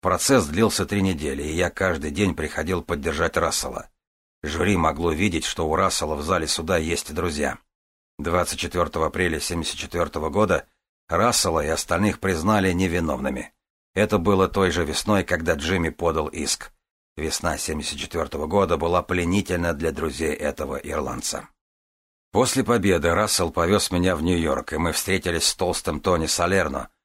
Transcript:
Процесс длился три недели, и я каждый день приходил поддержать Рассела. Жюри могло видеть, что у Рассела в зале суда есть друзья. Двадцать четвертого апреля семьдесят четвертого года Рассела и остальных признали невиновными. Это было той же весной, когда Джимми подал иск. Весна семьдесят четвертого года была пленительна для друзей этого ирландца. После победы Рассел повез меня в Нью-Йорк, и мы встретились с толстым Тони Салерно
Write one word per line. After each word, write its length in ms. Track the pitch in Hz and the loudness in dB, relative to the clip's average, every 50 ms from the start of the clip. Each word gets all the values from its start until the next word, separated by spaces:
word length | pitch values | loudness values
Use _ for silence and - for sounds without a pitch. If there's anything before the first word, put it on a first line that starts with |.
| - | 2
Процесс 440 | 92 90 85 - - 139 127 95 | 2 0 2 2 4 4 4 4
длился 380 | 73 76 90 113 104 - - 98 | 2 2 2 2 2 2 0 -2
три 160 | - 101 101 | 0 0 2
недели, 440 | 95 95 90 73 76 71 67 69 71 | 2 2 0 0 -2 -4 -4 -4 -4
и 80 | 76 78 | -4 0
я 180 | 85 90 85 | 0 0 0
каждый 400 | - - 95 95 87 76 71 76 | 0 0 0 0 0 -2 -4 -4
день 240 | 73 82 104 92 82 | 0 0 0 0 0
приходил 480 | - 76 76 - - 80 80 95 87 82 | -2 -6 -6 -4 -4 -2 -2 -2 -2 -2
поддержать 540 | - 85 73 71 82 78 76 85 80 - | -4 -6 -4 -2 -4 0 0 0 0 2
Рассела. 520 | 85 82 80 - - - - - - - - _ _ _ _ _ _ _ _ _ _ - | 0 0 0 0 -2 -4 -4 -8 -10 -12 -14 _ _ _ _ _ _ _ _ _ _ -8
Жюри 340 | 73 76 82 90 98 101 | -6 -2 0 2 2 2
могло 360 | 90 82 78 78 - 85 85 78 | 4 2 2 2 2 0 0 2
видеть, 320 | 76 92 107 82 80 73 | 2 0 0 0 -2 -4
что 240 | - - - 85 78 | -4 -4 -2 -2 0
у 80 | 78 | 2
Рассела 400 | 82 95 95 - - - 78 78 | 2 2 2 2 0 -2 -2 -4
в 60 | 71 73 | -4 -2
зале 260 | 80 95 87 78 76 | 0 0 0 0 -2
суда 280 | - - 82 78 92 | -2 -4 -2 0 0
есть 380 | 85 80 80 82 82 - - 76 | 0 0 0 -2 -4 -4 -6 -6
друзья. 440 | 85 87 87 76 73 73 67 64 - _ _ _ _ _ _ _ _ _ _ _ _ | -4 -2 -2 -2 -2 -4 -4 -4 -6 _ _ _ _ _ _ _ _ _ _ _ _
Двадцать 400 | - 85 85 90 87 - - - | -4 0 0 0 0 0 -2 -6
четвертого 480 | - 78 - 87 85 78 - 82 80 | -6 -4 0 -2 -2 0 0 -2 -2
апреля 320 | 78 - 87 90 87 80 76 | -2 0 0 0 0 0 -2
семьдесят 380 | - - 87 85 80 - - | -4 -4 -4 -4 -4 -4 -6
четвертого 520 | - - - - 87 85 78 - 78 78 80 | -8 -10 -6 -2 -2 -2 -2 -2 -4 -4 -2
года 380 | 73 101 107 95 90 71 - _ _ _ _ _ _ _ _ _ | 2 2 2 2 2 0 -2 _ _ _ _ _ _ _ _ _
Рассела 560 | 82 85 107 120 117 - - 95 82 80 73 | 0 2 2 4 2 2 2 2 2 0 0
и 40 | 76 | 0
остальных 500 | 80 - - - 85 85 101 107 110 - | -2 -2 -2 -2 0 2 2 2 0 0
признали 540 | - 95 92 78 80 101 110 104 95 92 87 | -2 -2 -2 0 2 2 2 4 4 2 2
невиновными. 800 | 87 95 90 82 87 82 78 71 62 65 67 - 65 - - _ _ _ _ _ _ _ _ _ | 2 2 2 2 0 0 0 -2 -2 -2 -4 -4 -6 -8 -12 _ _ _ _ _ _ _ _ _
Это 240 | 92 107 - - 101 | 0 0 2 2 2
было 300 | 85 101 101 95 95 87 | 4 4 4 4 4 2
той 240 | - 98 95 90 80 | 4 2 2 2 2
же 120 | 87 85 | 0 -2
весной, 380 | 73 80 - - - 107 98 87 | 0 -2 -4 0 2 2 2 2
когда 320 | - - 82 80 87 82 | 0 -2 -2 0 0 0
Джимми 360 | 73 69 80 95 90 82 80 | 0 0 0 0 2 0 -2
подал 360 | 76 - 85 82 80 80 78 | -2 0 -2 0 0 0 -2
иск. 460 | 73 - 85 73 65 - - - - _ _ _ _ _ _ _ _ _ | -2 -4 -6 -4 -4 -4 -6 -6 -18 _ _ _ _ _ _ _ _ _
Весна 400 | - 78 80 - - - 87 76 | -6 -4 -4 -4 -2 -2 -2 -2
семьдесят 440 | - - - 80 76 73 - - 73 | -2 -4 -4 -4 -4 -4 -6 -8 -8
четвертого 480 | - - - 82 78 71 - 78 76 78 | -10 -6 -4 -4 -4 -4 -4 -6 -4 0
года 280 | 87 101 98 82 87 | 2 2 4 4 2
была 280 | 76 76 82 87 90 85 | 0 0 2 2 0 0
пленительна 680 | - 92 90 87 85 90 104 95 - 92 87 85 85 82 | 0 -2 0 0 2 2 0 2 0 -2 0 0 0 0
для 200 | 71 80 80 71 | 0 -2 -2 -2
друзей 420 | 69 80 78 69 69 80 78 76 | -2 -4 -4 -4 -2 -2 -2 -2
этого 440 | 73 76 73 73 - 76 67 67 67 | -2 -4 -4 -4 -4 -6 -6 -6 -8
ирландца. 680 | - 73 76 76 71 64 58 - - - - - - - _ _ _ _ _ _ _ _ _ _ _ _ _ _ _ _ - | -6 -4 -4 -4 -4 -4 -6 -6 -6 -6 -6 -6 -10 -14 _ _ _ _ _ _ _ _ _ _ _ _ _ _ _ _ 2
После 320 | 98 127 123 - 135 117 | 2 2 4 2 0 2
победы 500 | - 120 117 90 101 90 85 76 85 82 | 2 2 4 4 4 4 4 4 2 2
Рассел 380 | 90 107 104 - - 90 82 78 | 2 2 2 2 0 0 0 2
повез 400 | 90 85 85 101 101 - - 90 | 0 2 4 4 2 2 2 0
меня 240 | 87 87 92 90 | 2 2 2 2
в 60 | 78 78 | 2 2
Нью-Йорк, 480 | 85 90 87 82 78 71 64 - - - | 2 2 2 2 2 0 -2 -2 -4 -4
и 60 | 78 | 0
мы 120 | 85 85 | 0 0
встретились 560 | 80 - - - 95 95 - 92 82 82 - | 0 -2 -2 0 -2 0 0 -2 -2 0 0
с 80 | - - | 0 0
толстым 460 | - 92 90 85 - - - 78 71 | 0 -2 -2 -2 -2 -4 -4 -6 -2
Тони 260 | - 95 90 85 80 | 2 2 2 2 2
Салерно 640 | 78 - - 87 87 95 98 87 73 67 69 69 - _ _ _ | 0 0 0 2 2 2 2 2 0 -2 -6 -8 -10 _ _ _